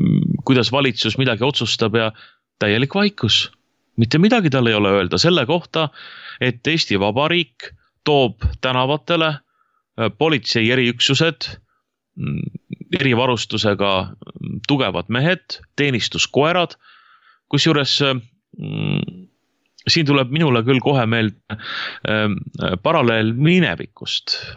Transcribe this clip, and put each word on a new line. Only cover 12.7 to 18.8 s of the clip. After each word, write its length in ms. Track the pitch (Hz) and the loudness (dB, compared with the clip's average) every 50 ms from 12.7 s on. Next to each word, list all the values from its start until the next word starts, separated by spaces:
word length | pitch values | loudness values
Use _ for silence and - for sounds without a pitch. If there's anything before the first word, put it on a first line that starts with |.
| - - - - - - | -16 -16 -8 -6 -4 -2
erivarustusega, 960 | 139 135 120 113 131 127 123 107 - - 113 104 - 104 101 98 101 98 95 92 92 95 101 - - - - - | 0 2 2 2 2 0 0 -2 -4 -6 -6 -2 0 0 0 2 0 0 0 0 -2 -4 -10 -16 -20 -20 -16 -12
mm, 200 | - - - - - - | -10 -10 -10 -8 -2 0
tugevad 420 | 143 135 127 98 87 87 87 - | 0 0 0 0 -2 -4 -4 -4
mehed, 500 | 113 123 143 170 185 180 - - - - - _ _ | -2 0 0 0 -2 -2 -6 -12 -14 -16 -16 _ _
teenistuskoerad. 1040 | - 143 143 127 107 - - - 104 - - - 123 147 160 175 180 170 156 - - _ - - - _ _ _ _ _ _ _ _ _ _ | -2 0 0 0 -2 -2 -4 -4 -4 -4 0 2 2 2 2 2 0 0 -2 -6 -14 _ -20 -20 -20 _ _ _ _ _ _ _ _ _ _
Kusjuures, 520 | 147 139 - 160 156 147 135 - - - | -2 0 2 2 2 2 2 0 0 0
äh, 140 | 143 135 131 123 113 - _ _ _ _ - - | 0 0 0 -2 -6 -10 _ _ _ _ -14 -12
mm, 720 | 101 101 104 104 | -10 -8 -6 -4